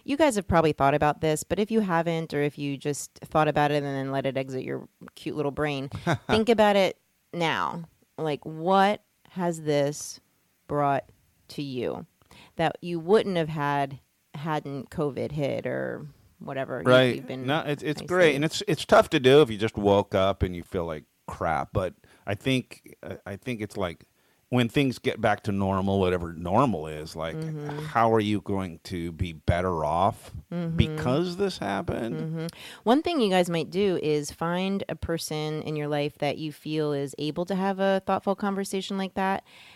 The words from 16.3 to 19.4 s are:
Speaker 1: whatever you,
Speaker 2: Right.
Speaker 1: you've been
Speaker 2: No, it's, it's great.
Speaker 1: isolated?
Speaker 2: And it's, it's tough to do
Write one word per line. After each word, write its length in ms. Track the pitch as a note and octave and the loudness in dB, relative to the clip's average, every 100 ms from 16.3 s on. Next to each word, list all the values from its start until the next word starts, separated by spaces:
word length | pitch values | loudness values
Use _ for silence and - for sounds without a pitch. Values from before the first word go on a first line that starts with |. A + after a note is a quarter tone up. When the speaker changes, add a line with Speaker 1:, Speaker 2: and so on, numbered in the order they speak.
| - | -18
Speaker 1:
whatever 420 | D3 C3+ C3 B2+ | -10 -8 -6 -2
you, 60 | B2+ | 4
Speaker 2:
Right. 260 | B2+ B2+ A2+ | 6 6 0
Speaker 1:
you've 100 | B2+ | -6
been 200 | C3 C3 | -8 -4
Speaker 2:
No, 140 | D#3 | -2
it's, 220 | D3 C#3 | -2 -4
it's 180 | D3+ D3 | -6 -6
great. 280 | D3+ F3+ E3 | 0 4 4
Speaker 1:
isolated? 60 | C#3 | 4
Speaker 2:
And 80 | D#3 | 0
it's, 160 | - G4+ | -2 -2
it's 180 | D3+ | -2
tough 260 | - A3+ - | 4 4 6
to 100 | D#3 | 4
do 220 | B2+ C#3+ | 8 8